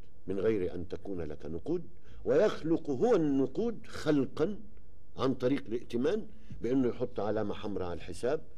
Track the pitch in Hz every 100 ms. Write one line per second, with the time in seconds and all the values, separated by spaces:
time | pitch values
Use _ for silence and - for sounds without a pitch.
0 | - - - 95 107 110 90 85 87 98
1 | - 92 78 76 73 82 - 175 151 -
2 | - - - 139 208 - 156 165 - 127
3 | 220 214 156 135 131 156 233 196 - -
4 | - 151 127 - 165 202 - - - -
5 | - - 127 127 127 135 98 107 - 120
6 | 135 214 - - - - 113 135 123 101
7 | 120 - 104 107 104 101 110 95 90 85
8 | - 85 117 160 -